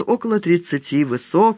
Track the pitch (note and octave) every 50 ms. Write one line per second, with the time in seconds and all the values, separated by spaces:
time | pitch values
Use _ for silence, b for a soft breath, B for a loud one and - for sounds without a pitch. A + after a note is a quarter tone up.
0 | - - A#3+ A#3+ - A#3 G#3+ G#3 G#3 E3+ F3 F3 E3+ - - C#3 - - C#3 C#3+
1 | D3 C3+ A#2+ B2 - - - E3+ G#3+ A3+ G#3+